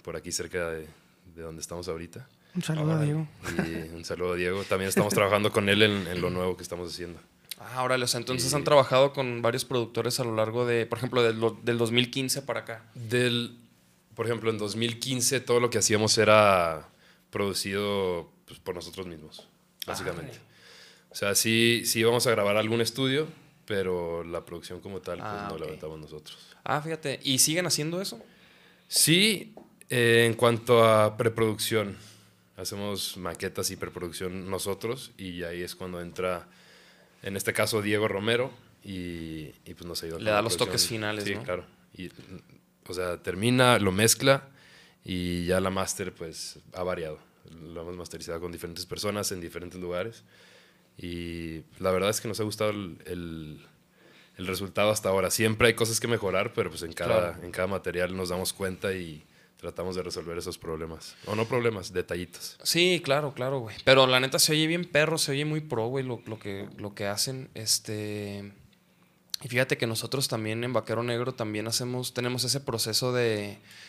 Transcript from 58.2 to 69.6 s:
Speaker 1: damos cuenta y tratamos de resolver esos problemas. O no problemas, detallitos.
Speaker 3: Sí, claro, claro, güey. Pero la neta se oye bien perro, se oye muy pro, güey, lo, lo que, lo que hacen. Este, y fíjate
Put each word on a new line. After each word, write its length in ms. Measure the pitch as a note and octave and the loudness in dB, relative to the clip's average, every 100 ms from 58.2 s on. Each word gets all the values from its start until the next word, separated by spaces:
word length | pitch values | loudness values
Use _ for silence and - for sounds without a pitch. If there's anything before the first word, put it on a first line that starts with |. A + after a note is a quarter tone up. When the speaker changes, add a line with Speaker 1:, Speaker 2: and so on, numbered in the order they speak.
| F2+ | -4
Speaker 1:
damos 240 | F2+ F2+ | -4 -4
cuenta 400 | - F#2+ F2+ G2+ | -4 -6 -4 -4
y 300 | F#2+ E2+ D2+ - _ _ _ | -4 -8 -12 -18 _ _ _
tratamos 380 | E2+ E2+ F2+ F2+ | -12 -8 -6 -6
de 60 | |
resolver 340 | F2 F2+ E2 E2+ | -6 -8 -8 -8
esos 200 | F2 E2 | -8 -10
problemas. 580 | E2 D#2+ E2 D#2+ - - - | -8 -8 -8 -12 -16 -16 -6
O 80 | |
no 120 | G#2+ A2+ | -2 0
problemas, 460 | B2+ A#2 G#2 E2+ | 0 0 -2 -6
detallitos. 640 | F2+ - F2 F2+ - - - | -6 -4 -6 -8 -12 -16 -6
Speaker 3:
Sí, 380 | - E3 F3+ F3 | 0 2 4 2
claro, 300 | C3+ C#3 D3 | 0 0 0
claro, 260 | - B2+ C3+ | -4 -4 -4
güey. 140 | A2+ - | -6 0
Pero 220 | - C3+ C3 | 6 8 8
la 140 | B2+ | 6
neta 180 | C3 D#3+ | 4 2
se 140 | - | 4
oye 140 | D#3 D#3 | 4 2
bien 180 | E3+ | 0
perro, 320 | F3 D3 D#3 D#3+ | 2 2 4 2
se 140 | - | 0
oye 120 | C#3 D3+ | -2 0
muy 140 | D#3 | -2
pro, 240 | D#3 A#2 A2+ | -2 -2 0
güey, 180 | C3+ | -2
lo, 180 | B2+ A2 A2 | -4 -6 -8
lo 120 | A2 | -10
que, 300 | G#2+ G2 G2+ - | -8 -8 -10 -10
lo 160 | G#2 | -10
que 120 | G2 G2+ | -4 -4
hacen. 420 | G#2 - C3 C3 | -2 -2 -4 -10
Este, 1000 | - A2 - - G#2+ G#2 G#2 G2+ G2+ G2+ G2+ - _ _ _ _ _ _ - | -8 -2 -2 -2 -6 -6 -6 -6 -8 -12 -16 -20 _ _ _ _ _ _ -12
y 60 | A#2+ | -2
fíjate 280 | A#2+ | 0